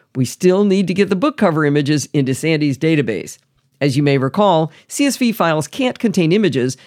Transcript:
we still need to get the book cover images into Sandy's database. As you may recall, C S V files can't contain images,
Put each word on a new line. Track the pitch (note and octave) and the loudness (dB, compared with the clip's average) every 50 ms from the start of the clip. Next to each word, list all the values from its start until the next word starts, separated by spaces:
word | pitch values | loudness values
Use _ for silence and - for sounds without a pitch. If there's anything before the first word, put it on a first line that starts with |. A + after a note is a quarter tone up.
| _ _ _ | _ _ _
we | C3 B2+ | -4 -4
still | A#2+ - - - F3+ F#3 F#3+ G#3 | -4 -4 0 2 2 2 4 2
need | G#3 F#3+ G3 G3 E3+ | 2 2 0 0 0
to | F#3 | 0
get | F3+ G3+ F#3+ | 0 0 0
the | G3 | 0
book | F3+ A3+ D#4 - - | 0 -2 -2 0 0
cover | G#3+ F#3 D#3 D#3 D3+ | 0 0 2 2 0
images | C#3+ C#3+ D3 D3 C3+ D3+ D3 C3 - - | 2 2 2 0 0 0 -2 -2 -2 -2
into | D3+ C3+ B2 C3+ | -2 0 0 -2
Sandy's | - - D#3+ D#3+ D3+ D3+ D3 C3 - | -2 -2 -2 0 0 0 -2 -2 -2
database. | D#3 D#3+ E3 D3 C3 A2 G#2+ E2+ - - - - _ _ _ _ _ _ _ _ | 0 0 2 2 0 -2 -4 -6 -8 -10 -16 -20 _ _ _ _ _ _ _ _
As | C#3 C#3+ A#2+ | -2 0 0
you | C#3+ D3 | 2 2
may | C#3+ C#3 C#3 | 2 2 2
recall, | B2+ C3+ - G3 G#3 G3+ F3 D#3+ D#3+ D#3 - - _ _ | 0 -2 0 2 2 4 4 2 0 -2 -6 -14 _ _
C | - - C#4+ | -4 -2 -2
S | C#4+ B3 - | -2 0 0
V | C4 A#3 | -2 -2
files | G#3+ - F#3 E3 D#3 D#3 D3 - | 0 0 0 0 0 -2 -4 -6
can't | - - C4 B3+ B3 - | -6 -4 -4 -4 -4 -2
contain | - A3+ - G3+ E3+ D#3+ E3+ | -4 -2 0 2 2 2 2
images, | G#3+ G#3+ E3+ B2+ C3+ A#2+ C3 C3 - - | 2 2 0 0 0 -2 -2 -4 -8 -14